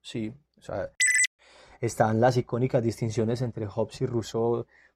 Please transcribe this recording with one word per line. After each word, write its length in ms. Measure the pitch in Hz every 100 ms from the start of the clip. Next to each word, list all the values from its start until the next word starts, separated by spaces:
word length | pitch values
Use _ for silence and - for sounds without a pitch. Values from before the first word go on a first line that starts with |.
¿sí? 320 | - 120 107 - _ _
O 40 |
sea, 300 | - 98 - - - - - _ - - - -
están 440 | 117 - 110 110
las 160 | 123 123
icónicas 440 | - 117 127 131
distinciones 600 | 113 - 117 113 110 120
entre 240 | 123 110 104
Hobbes 340 | 113 104 -
y 60 | 127
Rousseau. 580 | 117 - 113 117 120 - _ _